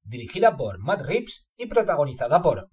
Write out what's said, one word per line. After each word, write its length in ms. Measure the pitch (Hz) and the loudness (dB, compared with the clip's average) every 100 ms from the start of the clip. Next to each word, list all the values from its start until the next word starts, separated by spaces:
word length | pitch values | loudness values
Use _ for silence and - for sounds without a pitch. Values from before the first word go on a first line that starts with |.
dirigida 560 | 104 117 113 185 220 143 | -14 -12 -8 2 4 4
por 200 | 104 92 | -4 -6
Matt 200 | 120 196 | -4 -4
Reeves 480 | 143 233 220 - _ - | -2 -4 -4 -16 _ -14
y 80 | |
protagonizada 760 | 247 233 196 156 143 127 123 170 | -2 0 2 2 0 -2 2 4
por 260 | 170 110 - | 4 0 -4